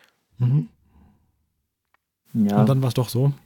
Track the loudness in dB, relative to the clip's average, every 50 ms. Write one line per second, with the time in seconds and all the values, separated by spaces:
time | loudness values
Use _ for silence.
0 | _ _ _ _ _ _ _ -4 -2 0 0 0 -2 -4 _ _ _ _ _ _
1 | _ _ _ _ _ _ _ _ _ _ _ _ _ _ _ _ _ _ _ _
2 | _ _ _ _ _ _ -2 0 0 2 2 2 2 2 2 0 0 -2 -2 -2
3 | -4 -2 -2 -2 0 0 -2 -4 _